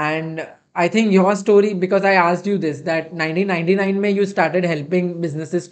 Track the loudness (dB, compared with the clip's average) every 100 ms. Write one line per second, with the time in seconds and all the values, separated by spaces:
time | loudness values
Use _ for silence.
0 | -4 -4 -6 -10 -12 -16 _ -2 0 2
1 | 4 4 4 2 4 4 4 0 0 2
2 | 4 4 2 0 -2 -2 -2 -4 -4 -4
3 | -4 -6 -4 -2 -2 0 0 0 0 0
4 | 0 0 0 0 0 0 -2 -2 -2 -2
5 | -2 -4 -6 -6 -6 -6 -4